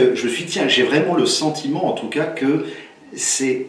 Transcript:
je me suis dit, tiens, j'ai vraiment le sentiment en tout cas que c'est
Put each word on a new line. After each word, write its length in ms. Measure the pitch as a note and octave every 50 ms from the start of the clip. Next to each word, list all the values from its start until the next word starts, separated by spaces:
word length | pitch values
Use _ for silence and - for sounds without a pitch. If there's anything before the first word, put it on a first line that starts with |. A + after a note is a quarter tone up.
| B2+ B2 A#2
je 100 | A2+ A#2+
me 40 | A#2
suis 160 | - - -
dit, 80 | -
tiens, 160 | - - C#3+ B2+
j'ai 160 | A#2+ B2+ B2
vraiment 300 | - C#3 D#3 F3+ F3 E3+
le 120 | D3+ B2
sentiment 600 | - - - D#3 D#3 - - - C#3 D#3 - -
en 60 | A#2+
tout 160 | - - A#2 -
cas 160 | - - G2+
que 400 | F2+ - - C3+ C#3 D3+ - - D#2+ - - - - - - - -
c'est 540 | - - - - - - C3+ C3 B2+ B2+ -